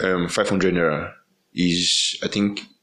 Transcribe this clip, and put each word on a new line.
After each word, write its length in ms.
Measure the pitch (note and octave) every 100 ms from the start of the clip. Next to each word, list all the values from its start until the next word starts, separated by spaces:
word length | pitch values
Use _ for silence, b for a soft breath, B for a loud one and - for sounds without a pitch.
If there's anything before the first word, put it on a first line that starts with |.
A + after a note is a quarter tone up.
um, 260 | F#2+ F#2 F2
five 220 | - G2+
hundred 240 | G2 F#2
naira 400 | F2 E2 D2 - - _ _ _
is, 640 | - F2+ E2+ F2+ - - -
I 40 | -
think, 340 | G#2+ G#2 G#2 - _